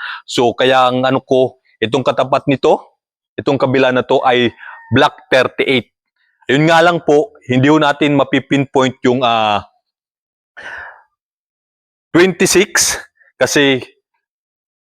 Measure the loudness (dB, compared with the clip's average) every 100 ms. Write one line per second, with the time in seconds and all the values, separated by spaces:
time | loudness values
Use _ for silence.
0 | -16 -16 -10 -2 -2 0 0 2 0 0
1 | -2 -4 -2 -2 -2 -6 _ -8 -4 -2
2 | -2 -2 -2 -2 -2 0 0 0 -4 _
3 | _ _ _ -10 -4 -2 0 0 0 0
4 | -2 -2 0 0 0 -4 -20 -20 -4 0
5 | 0 -4 -2 0 0 -2 -2 -2 -4 _
6 | _ _ _ _ -2 0 4 4 2 0
7 | 2 2 0 _ -4 0 2 2 2 0
8 | 0 0 0 -2 -2 -4 0 0 0 -2
9 | -2 0 0 0 0 -2 -6 _ _ _
10 | _ _ _ _ _ -20 -20 -18 -20 -20
11 | _ _ _ _ _ _ _ _ _ _
12 | _ 2 2 2 0 0 0 -2 -4 -6
13 | -12 _ _ -6 -2 0 0 0 -6 _
14 | _ _ _ _ _ _ _ _